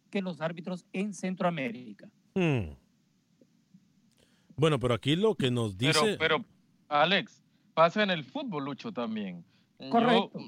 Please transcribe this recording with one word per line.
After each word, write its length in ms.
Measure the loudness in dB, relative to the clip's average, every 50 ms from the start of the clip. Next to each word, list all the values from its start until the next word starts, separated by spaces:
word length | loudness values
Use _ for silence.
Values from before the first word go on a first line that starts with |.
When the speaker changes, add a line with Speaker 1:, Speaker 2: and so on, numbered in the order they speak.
| _ _
Speaker 1:
que 100 | -6 -4
los 220 | -4 -4 -4 -4
árbitros 420 | -6 -6 -6 -8 -8 -8 -8 -10 -10 _
en 220 | -6 -4 -4 -4 -6
Centroamérica. 960 | -6 -6 -6 -2 -2 -2 0 0 -2 -4 -6 -6 -10 -12 -16 -18 -18 -20 -20 _ _ _ _ _
Speaker 2:
Hmm. 380 | 0 2 2 2 0 -2 -4 -10 -16 _ _ _ _ _ _ _ _ _ _ _ _ _ _ _ _ _ _ -20 -20 _ _ _ _ _ _ _ _ _ _ _ _ _ -12 0
Bueno, 220 | 2 4 4 4 2
pero 140 | 2 2 0
aquí 220 | 2 2 0 2
lo 200 | 2 2 2 2
que 140 | 2 0 0
nos 240 | 2 0 0 -2 -2
Speaker 3:
Pero, 260 | 0 2 4 4 4
Speaker 2:
dice 140 | 4 2 2 0
Speaker 3:
pero, 260 | 0 0 0 0 -2 -8 _ _ _ _ _ _ _ 0
Alex, 540 | 2 2 4 4 2 0 0 -4 -12 _ _ _ _ _ _ _ _
pasa 280 | 4 4 4 4 2
en 80 | 0 0
el 140 | 0 -2 -4
fútbol, 400 | -6 -8 -8 -6 -6 -6 -4 -4
Lucho, 280 | -6 -8 -8 -10 -8
también. 520 | -6 -6 -6 -4 -4 -6 -6 -8 -10 -12 -16 _ _ _ _ _ _ -18
Yo 120 | -6 0
Speaker 1:
Correcto. 500 | 2 2 4 4 4 2 2 0 -6 -14 -14